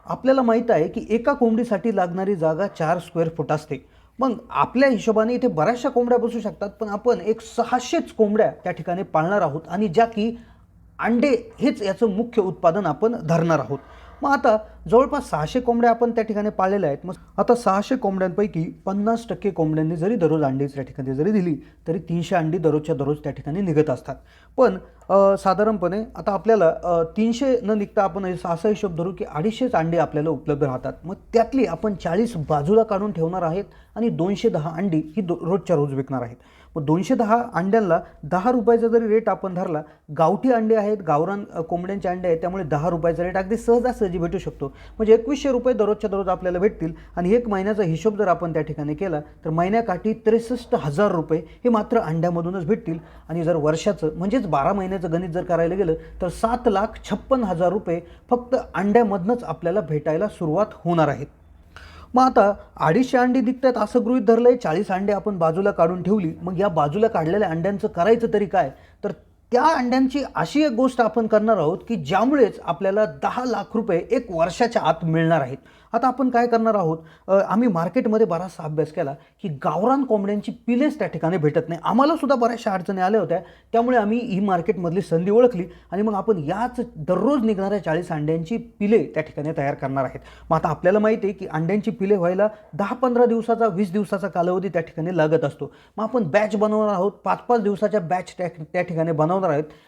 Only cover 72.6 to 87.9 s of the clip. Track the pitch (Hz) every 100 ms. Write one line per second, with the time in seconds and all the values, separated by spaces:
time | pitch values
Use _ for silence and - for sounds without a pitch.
72.6 | - 170 202 202 214 - 196 185 254 208
73.6 | 202 220 214 190 - 254 - 175 170 170
74.6 | 233 226 156 165 165 160 165 165 131 135
75.6 | - - _ 233 254 254 262 247 240 233
76.6 | 226 208 170 160 - - - 196 190 190
77.6 | 247 170 175 254 254 220 220 165 185 -
78.6 | 156 156 156 185 147 147 _ _ 196 143
79.6 | 180 156 220 269 262 214 196 208 202 -
80.6 | - 240 294 - 185 160 165 180 147 156
81.6 | 165 170 160 208 285 330 277 269 233 233
82.6 | 220 190 175 190 185 220 175 165 - -
83.6 | _ 226 240 233 208 233 240 190 202 180
84.6 | 165 190 175 175 196 165 180 214 247 196
85.6 | 175 - - 180 214 208 196 196 143 185
86.6 | 240 240 233 - 151 185 214 285 220 202
87.6 | 196 208 165